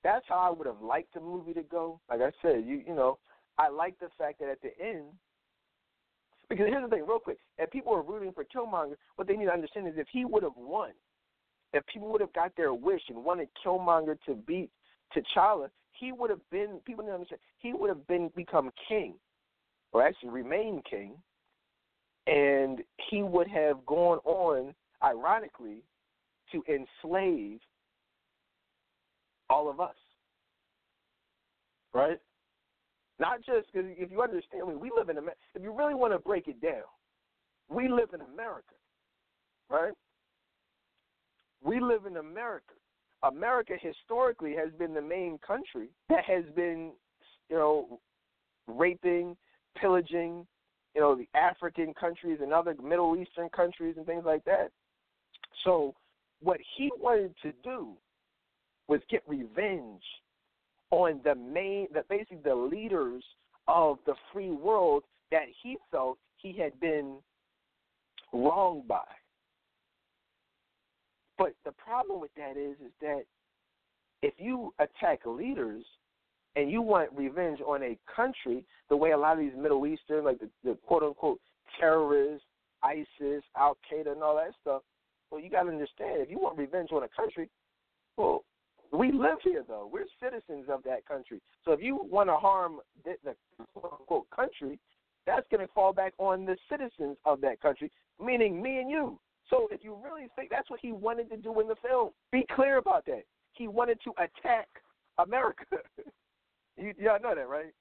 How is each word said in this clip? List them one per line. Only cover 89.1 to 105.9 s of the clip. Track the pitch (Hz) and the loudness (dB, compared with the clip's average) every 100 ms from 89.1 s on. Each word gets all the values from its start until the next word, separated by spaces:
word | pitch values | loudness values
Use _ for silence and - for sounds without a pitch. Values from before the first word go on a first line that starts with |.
live | 277 277 311 | 4 2 2
here, | 370 233 175 | 0 0 -4
though. | 107 104 | -10 -8
We're | 185 392 _ | -8 -10 _
citizens | 247 233 - 147 131 | -8 -8 -10 -12 -6
of | 135 | -6
that | 131 123 - | -4 -6 -6
country. | - - 107 _ _ | -10 -10 -16 _ _
So | - | 2
if | 147 | 2
you | 226 277 392 | 2 -6 0
wanna | 190 196 202 | 2 4 6
harm | 202 190 175 151 - _ | 6 4 0 -6 -18 _
the, | - - | -10 -8
the | 143 120 _ _ 117 | -10 -12 _ _ -20
quote-unquote | - 127 - 135 143 - | -14 -14 -14 -2 -2 -2
country, | - - - 139 143 _ _ _ _ - | -4 -4 -4 -10 -10 _ _ _ _ 0
that's | 214 247 | 0 2
gonna | 214 185 | -2 0
fall | - 190 | 4 4
back | 190 190 - | 4 -2 0
on | 190 190 | 0 0
the | 190 185 _ | 0 -4 _
citizens | 294 254 - 147 139 | -6 -6 -6 -6 0
of | 151 139 | 2 4
that | 139 113 | 2 2
country, | 151 131 151 _ _ _ | 0 0 -8 _ _ _
meaning | 226 247 214 170 | -2 2 2 2
me | 254 262 | -4 -4
and | 254 | -2
you. | 311 269 - _ _ _ | -2 -4 -8 _ _ _
So | 508 427 | 2 2
if | 415 | -4
you | 214 208 | -14 -16
really | 269 320 247 | -14 -14 -12
think | - - | -12 -6
that's | 254 269 | -6 -6
what | 240 | -10
he | 247 | -8
wanted | 214 214 233 226 | -4 -2 -2 -6
to | 220 | -8
do | 214 220 | -4 -2
in | 220 | 0
the | 220 240 | -2 0
film, | 254 220 _ _ | 2 2 _ _
be | 254 254 | 0 0
clear | - 269 269 | 2 4 4
about | 392 370 - | 4 2 2
that. | 123 - _ _ | -8 -10 _ _
He | - 226 | -12 -4
wanted | 208 240 226 | 0 2 0
to | 247 | -4
attack | 185 170 - - 233 - - _ _ _ - | -4 -6 -4 0 0 0 -18 _ _ _ 0
America. | 180 247 240 - - | 2 2 0 -2 -6
<laughs> | 381 - | -6 -6